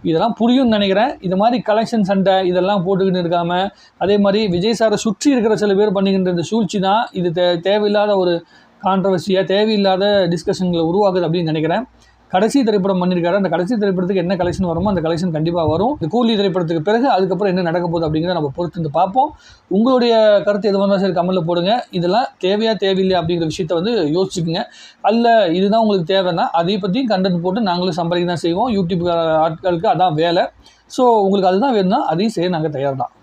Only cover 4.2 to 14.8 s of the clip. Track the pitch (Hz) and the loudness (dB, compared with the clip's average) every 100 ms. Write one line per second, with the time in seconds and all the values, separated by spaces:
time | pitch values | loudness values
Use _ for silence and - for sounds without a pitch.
4.2 | 202 202 214 175 208 226 226 208 220 196 | 2 2 0 0 0 2 2 2 -2 0
5.2 | 294 262 220 208 208 196 214 190 196 190 | 2 2 2 2 2 2 2 2 2 2
6.2 | 185 180 156 220 196 208 190 208 240 190 | 0 -2 -2 -2 -2 -2 0 0 0 -4
7.2 | 175 170 180 175 180 214 208 208 208 196 | -2 0 0 2 0 0 2 2 2 2
8.2 | 180 170 165 - _ _ 185 190 185 185 | 2 0 -4 -20 _ _ -2 0 0 -2
9.2 | - 190 175 190 214 214 196 190 202 202 | 0 0 2 0 2 2 2 2 2 2
10.2 | 180 175 - 185 180 170 165 180 202 185 | 2 -2 -4 -2 -2 0 0 2 2 0
11.2 | 170 175 165 156 156 185 254 _ _ _ | -2 -2 -2 -2 -2 -2 -4 _ _ _
12.2 | _ 185 214 277 226 208 190 185 180 180 | _ 0 2 2 2 0 0 0 0 0
13.2 | 170 190 185 160 180 233 202 185 180 196 | 0 0 0 -2 -2 0 0 -2 -2 -2
14.2 | 175 175 175 - 185 165 | -2 -2 -2 -2 -2 -2